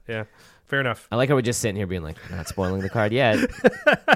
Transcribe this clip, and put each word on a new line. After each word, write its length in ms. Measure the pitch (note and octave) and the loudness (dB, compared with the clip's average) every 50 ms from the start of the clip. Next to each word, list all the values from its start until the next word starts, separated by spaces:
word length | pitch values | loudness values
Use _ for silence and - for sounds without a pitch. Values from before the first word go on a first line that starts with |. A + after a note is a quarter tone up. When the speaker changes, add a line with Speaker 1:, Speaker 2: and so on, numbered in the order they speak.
| - - | -10 -8
Speaker 1:
yeah. 80 | A#2 | -8
Speaker 2:
yeah. 80 | A2 G#2+ - _ - - - - _ _ - | -8 -8 -10 _ -20 -20 -20 -20 _ _ -4
Fair 120 | - C#3 | -2 0
enough. 280 | C3+ B2+ A2+ - - - | 0 0 -2 -4 -6 -4
Speaker 1:
I 40 | - A#2 | 0 0
like 100 | C3 C3 | 2 4
how 60 | D3 | 4
we're 60 | C#3+ | 2
just 180 | B2+ B2 A#2 - | 2 2 0 0
sitting 140 | - A2+ G2 | -2 -2 -2
here 100 | G2+ G#2 | -2 -4
being 160 | F2+ F#2 F2+ | -4 -4 -4
like, 160 | D#2+ D#2 D#2 - - - | -6 -8 -10 -12 -14 -12
"Not 160 | F2+ F#2 D#2+ - | -10 -10 -10 -8
spoiling 340 | - - F#2+ F#2 F#2 F#2+ | -4 -2 -2 -2 -2 -2
the 80 | F#2+ F#2+ | -4 -4
card 220 | - A#2 G#2+ G#2 | -2 0 0 0
yet." 260 | A2 B2+ C3+ A#2+ G#2+ - | 2 2 2 4 2 2
Speaker 2:
<laughs> 100 | - A#3+ - - - A#3+ - - - D4+ C#4 - - - C#4+ | 0 -2 0 2 2 0 2 2 2 2 2 2 2 2 2